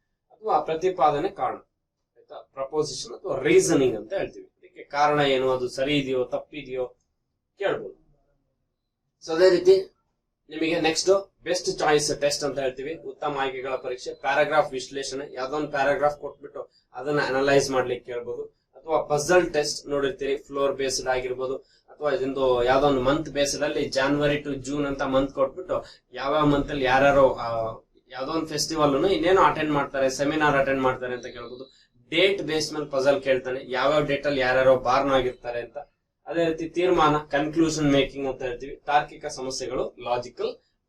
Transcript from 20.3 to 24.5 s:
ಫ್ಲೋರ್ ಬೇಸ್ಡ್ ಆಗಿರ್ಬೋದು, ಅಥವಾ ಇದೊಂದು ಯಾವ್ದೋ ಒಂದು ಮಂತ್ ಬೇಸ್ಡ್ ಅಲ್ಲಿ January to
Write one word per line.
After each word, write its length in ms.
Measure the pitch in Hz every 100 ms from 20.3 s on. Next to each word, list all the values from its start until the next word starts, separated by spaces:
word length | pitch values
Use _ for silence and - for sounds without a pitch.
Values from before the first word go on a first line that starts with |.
| 139
ಫ್ಲೋರ್ 380 | - 143 139 131
ಬೇಸ್ಡ್ 320 | 135 127 127
ಆಗಿರ್ಬೋದು, 480 | 127 127 123 131 135 _ _ _
ಅಥವಾ 220 | - 147
ಇದೊಂದು 520 | 127 135 135 131 123
ಯಾವ್ದೋ 240 | 120 135 143
ಒಂದು 140 | 135
ಮಂತ್ 280 | 127 156 156
ಬೇಸ್ಡ್ 340 | 143 143 139
ಅಲ್ಲಿ 260 | 151 156 143
January 580 | 135 135 143 147 147
to 160 | 147